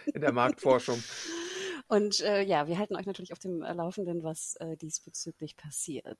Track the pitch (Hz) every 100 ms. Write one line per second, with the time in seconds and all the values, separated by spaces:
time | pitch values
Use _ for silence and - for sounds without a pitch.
0 | - - 143 120 123 - 139 127 127 120
1 | - - 330 339 349 381 381 330 - 214
2 | 208 - 254 202 196 160 147 170 208 185
3 | 196 190 185 - 196 170 - 175 170 196
4 | 180 170 160 160 - - 165 156 160 -
5 | - - - - 151 - 151 - - 135
6 | -